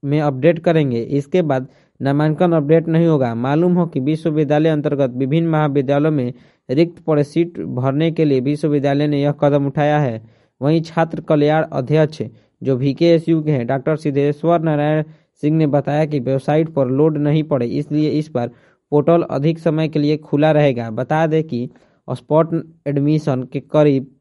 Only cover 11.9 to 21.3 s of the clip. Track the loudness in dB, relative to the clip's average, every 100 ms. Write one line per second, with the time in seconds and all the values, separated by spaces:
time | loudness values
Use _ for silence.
11.9 | 2 2 -2 -12 -12 _ _ -2 0 0
12.9 | 0 2 2 2 -2 0 -2 0 -2 -2
13.9 | -4 -2 0 -2 -2 0 0 0 0 0
14.9 | -2 -4 -12 _ _ -2 0 2 0 0
15.9 | -2 -2 -2 -2 -2 0 0 0 -2 -2
16.9 | 2 0 2 0 0 0 -2 -2 -4 -4
17.9 | -2 0 -2 -4 -6 -6 -10 _ _ _
18.9 | 0 4 2 2 -2 -2 0 -2 -2 -2
19.9 | 0 0 -2 -2 0 2 4 4 2 -6
20.9 | -6 -2 0 0